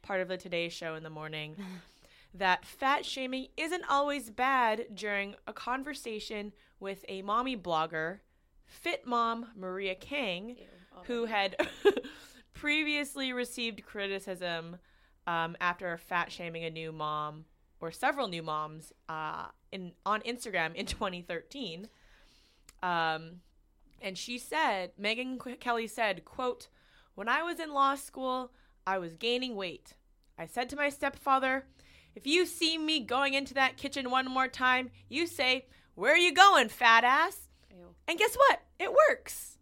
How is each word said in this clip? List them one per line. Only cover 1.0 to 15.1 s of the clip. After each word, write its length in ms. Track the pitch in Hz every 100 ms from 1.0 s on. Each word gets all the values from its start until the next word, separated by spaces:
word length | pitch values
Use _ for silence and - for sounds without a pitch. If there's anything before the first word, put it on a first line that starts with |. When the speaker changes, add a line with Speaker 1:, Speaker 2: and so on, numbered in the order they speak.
Speaker 1:
the 60 | 160
morning, 460 | 156 156 156 151 160 190 180 - _
Speaker 2:
<laughs> 380 | - - -
Speaker 1:
that 320 | 180 190 180 -
fat 400 | - 269 294 -
shaming 400 | 269 262 262 262 -
isn't 280 | 311 359 -
always 400 | 277 285 285 226
bad 580 | 214 254 262 233 214 -
during 400 | 196 208 202 196 - -
a 60 |
conversation 960 | 214 - 262 269 277 240 214 - 214 208 - _ _
with 240 | 196 190 -
a 140 | 190
mommy 340 | 202 220 254 254
blogger, 600 | 175 160 160 160 160 196 _ _ _ _ _
Fit 400 | - 339 330 254
Mom 400 | 240 226 233 233 214
Maria 380 | 185 185 196
Kang, 560 | 190 - 285 226 175 220
Speaker 2:
Ew, 140 | 247 190 - - -
Speaker 1:
who 160 | - 240 233
Speaker 2:
already. 60 |
Speaker 1:
had 360 | 214 196 - 330 -
<laughs> 680 | 403 392 - - - - _
previously 800 | - 294 302 302 294 285 277 262
received 520 | 247 240 247 233 214 -
criticism, 880 | 208 196 196 190 180 180 170 165 175 _ _ _